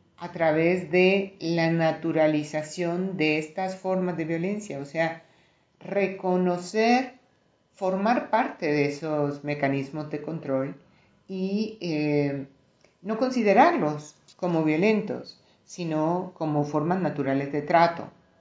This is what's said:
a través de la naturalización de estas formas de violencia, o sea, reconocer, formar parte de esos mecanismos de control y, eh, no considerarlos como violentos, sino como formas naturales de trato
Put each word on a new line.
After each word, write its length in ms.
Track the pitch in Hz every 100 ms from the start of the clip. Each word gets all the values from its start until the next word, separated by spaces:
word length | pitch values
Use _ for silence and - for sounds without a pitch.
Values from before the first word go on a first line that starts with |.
| _ _
a 140 | 175
través 600 | 170 160 156 165 180 156
de 440 | 175 185 196 196 -
la 320 | 160 170 165
naturalización 1500 | 165 160 156 165 156 156 151 147 151 151 - 170 170 190 165
de 200 | 156 151
estas 360 | 156 - 190 185
formas 400 | 190 185 180 160
de 100 | 160
violencia, 540 | 165 180 208 - 139
o 60 | 139
sea, 380 | 160 165 165 - _ _ _ _ _
reconocer, 1400 | - 196 190 190 185 180 180 175 180 214 226 247 269 - _ _ _ _ _
formar 560 | _ 185 190 208 247 -
parte 380 | 220 277 - 160
de 180 | 147 143
esos 580 | 143 160 151 143 143
mecanismos 640 | 147 143 139 139 135 156 151
de 120 | 147
control 540 | - 160 - 135 139 - _ _ _ _ -
y, 500 | 190 190 202 214 -
eh, 640 | 180 151 151 147 143 139 135 _ _ _ _ _
no 160 | 185 214
considerarlos 1000 | 262 254 208 196 320 339 151 151 - - - -
como 260 | 180 165
violentos, 800 | 156 156 208 214 - 123 - - _ _ _
sino 640 | - 165 156 156 175 185 -
como 280 | 160 147
formas 380 | 147 151 156 185
naturales 500 | 165 143 135 135 139
de 100 | 147
trato 480 | 147 165 170 - 107 - _ _